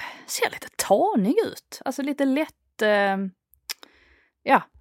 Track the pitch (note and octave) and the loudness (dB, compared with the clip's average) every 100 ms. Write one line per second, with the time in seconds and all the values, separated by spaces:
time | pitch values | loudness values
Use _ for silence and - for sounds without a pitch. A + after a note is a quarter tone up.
0 | - - - - - - - - - G#3 | -10 -16 -12 -4 -4 -4 -14 -10 2 4
1 | F#4+ F#4 G3 G4 G#4+ - _ - - B3+ | 4 2 2 2 0 -6 _ -10 -8 -4
2 | C#4 C#4 C#4 C4 D#4 _ _ - G#3+ G#3 | -4 0 0 0 -2 _ _ -2 2 4
3 | G3+ G3 F#3+ _ _ _ - - - _ | 2 0 -4 _ _ _ -16 -16 -16 _
4 | _ _ _ _ - C4+ - _ | _ _ _ _ 2 2 2 _